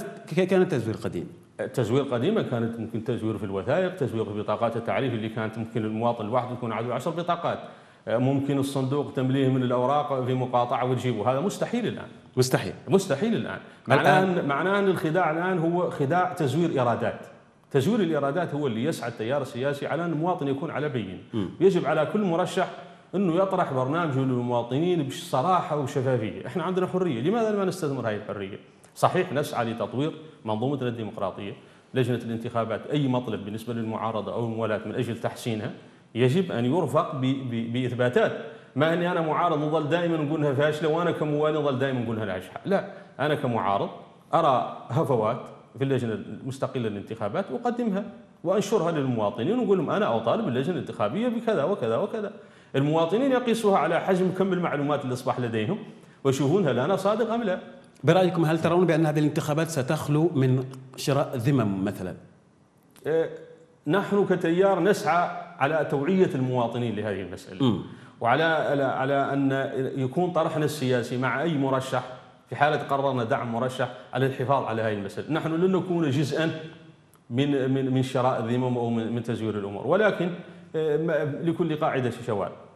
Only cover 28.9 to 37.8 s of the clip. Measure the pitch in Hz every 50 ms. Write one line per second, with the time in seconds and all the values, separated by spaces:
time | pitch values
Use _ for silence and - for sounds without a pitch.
28.9 | - - - 117 113 156 175 - 120 139 147 - - 110 117 113 113 113 104 -
29.9 | - 120 143 160 - - - - - - - 110 107 107 120 135 147 131 131 123
30.9 | 113 104 110 101 - - 98 92 87 - 101 98 - - - - - - - -
31.9 | - 127 127 110 123 113 113 117 117 113 113 120 120 117 113 107 107 98 - -
32.9 | - 147 143 131 127 123 120 117 107 95 101 104 107 110 - 120 120 117 113 113
33.9 | 110 101 101 113 110 107 101 95 90 107 117 117 113 110 113 107 107 98 101 107
34.9 | - - 123 113 113 - - 117 - - - 123 110 107 107 - - - - -
35.9 | - - - - _ 113 123 127 131 185 190 170 - 117 120 123 139 180 170 131
36.9 | 107 156 175 - - 135 131 131 135 139 131 123 117 113 113 113 117 127